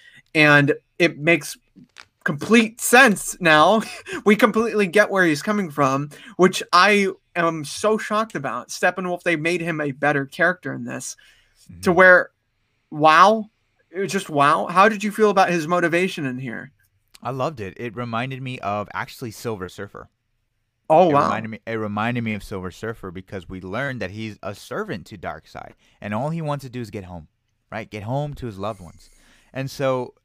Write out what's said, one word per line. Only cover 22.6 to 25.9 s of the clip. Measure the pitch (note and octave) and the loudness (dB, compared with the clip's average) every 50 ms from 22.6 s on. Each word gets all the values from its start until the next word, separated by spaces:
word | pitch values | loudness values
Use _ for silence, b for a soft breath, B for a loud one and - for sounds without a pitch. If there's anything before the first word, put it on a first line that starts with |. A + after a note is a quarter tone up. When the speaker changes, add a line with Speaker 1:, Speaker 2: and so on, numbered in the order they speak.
| F2+ F#2 | -10 -10
Speaker 2:
Surfer | F2 - - A2 A#2 - - G2 | -10 -10 -10 -10 -10 -10 -12 -14
because | E2+ F#2 F#2 - - G2 F2 - | -14 -14 -16 -14 -14 -14 -12 -12
we | G2 F#2 | -14 -12
learned | F2+ F#2 F#2 A2+ C3+ C#3 B2+ B2 | -10 -8 -8 -6 -6 -6 -6 -8
that | G#2 F2+ F#2+ | -8 -10 -8
he's | G#2+ A2 A2 G#2 - - | -10 -10 -10 -12 -12 -12
a | - G#2 | -12 -12
servant | - - - B2 D#3+ G#3+ G#3 D3+ G2 - | -12 -14 -12 -10 -10 -8 -8 -10 -12 -12
to | - A2+ F#2+ | -16 -18 -14
Darkseid, | - F#2 D#2 D#2 - _ - - - - - _ _ _ | -12 -12 -12 -12 -16 _ -18 -18 -18 -18 -20 _ _ _